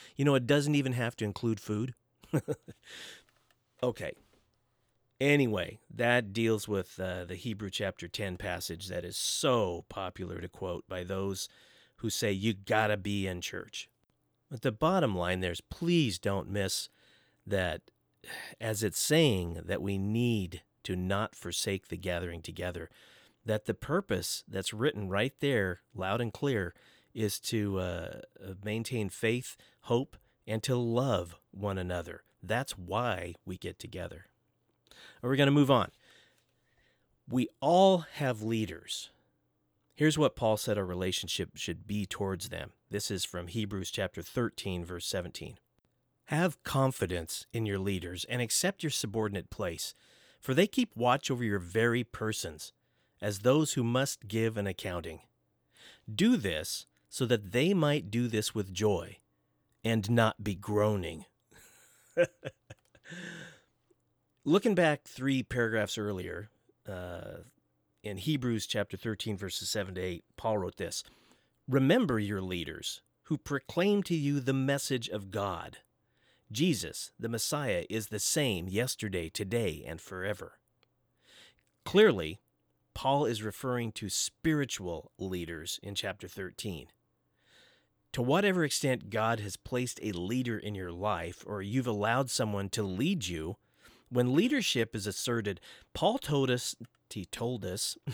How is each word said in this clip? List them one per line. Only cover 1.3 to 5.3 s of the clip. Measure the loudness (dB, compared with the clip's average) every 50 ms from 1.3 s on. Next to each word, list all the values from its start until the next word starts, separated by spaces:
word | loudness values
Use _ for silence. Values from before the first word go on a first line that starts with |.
| -2 -2 0 0 0 0
food. | -2 -4 -2 -2 -2 -4 -6 _
<laughs> | _ _ _ _ -8 -2 -2 -2 -2 -2 -8 -8 -8 -20 -20 _ _ -20 -18 -16 -16 -16 -18 -20 _ _ _ _ _ _ _ _ _ _ _ -2
Okay. | -2 -2 -2 -4 -8 -10 -10 -12 _ _ _ _ _ _ _ _ _ _ _ _ _ _ _ _ _ _ _ 2
Anyway, | 4 6